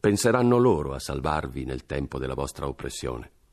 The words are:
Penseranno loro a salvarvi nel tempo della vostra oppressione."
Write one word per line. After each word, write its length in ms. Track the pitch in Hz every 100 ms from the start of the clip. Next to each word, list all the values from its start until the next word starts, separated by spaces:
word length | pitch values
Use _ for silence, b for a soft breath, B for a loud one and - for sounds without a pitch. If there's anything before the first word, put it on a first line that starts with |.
Penseranno 560 | 107 101 120 120 120 120
loro 380 | 123 85 71
a 40 | 67
salvarvi 680 | - 69 69 76 69 64 64
nel 180 | 64
tempo 340 | - 69 69 67
della 140 | 65
vostra 340 | 65 69 - 69
oppressione." 640 | 65 71 - 67 60 - _ _